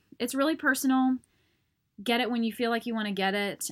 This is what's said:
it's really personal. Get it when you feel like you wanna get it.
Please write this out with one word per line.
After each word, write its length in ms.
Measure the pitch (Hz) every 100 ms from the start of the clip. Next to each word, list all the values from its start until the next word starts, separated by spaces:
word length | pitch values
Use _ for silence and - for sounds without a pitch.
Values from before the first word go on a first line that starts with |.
| _ -
it's 160 | 240 269
really 200 | 285 320
personal. 640 | 294 262 269 262 262 254 - _ _ _ _ _ _ -
Get 180 | 202 240
it 100 | 233
when 120 | 240
you 80 | 226
feel 200 | 214 233
like 160 | 233 240
you 80 | 220
wanna 180 | 208
get 220 | 196 190 202
it. 340 | 202 - -